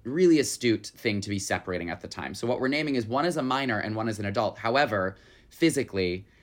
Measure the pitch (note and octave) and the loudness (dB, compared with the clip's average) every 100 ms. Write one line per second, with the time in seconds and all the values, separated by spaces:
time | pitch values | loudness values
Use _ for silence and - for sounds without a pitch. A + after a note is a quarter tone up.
0 | A#2 D3+ F3+ D#3 B2 - B2 G#2+ - - | -4 4 6 6 4 0 0 0 -2 -6
1 | A#2+ G#2 G2+ G2+ - F#2 - F2 E2+ E2+ | -2 -2 -2 -4 -2 -4 -2 -4 -4 -8
2 | - - C2+ F#2+ A#2 - C3 D3 D#3 C3 | -8 -10 -8 -4 -2 0 0 0 0 -2
3 | G#2+ B2+ F3 D#3 C3 C3 C#3 G#2 - A2 | 0 0 0 0 -2 -2 0 -2 -2 -2
4 | A2+ G#2 G2+ G#2 G#2+ - A2+ C3 C#3+ G#2 | -2 -2 -2 0 -2 -2 0 2 2 0
5 | F#2+ - - - - - E3 D#3 - G2 | -2 -6 -16 -20 -20 2 2 2 -2 0
6 | F2+ F2+ - _ | 0 -2 -8 _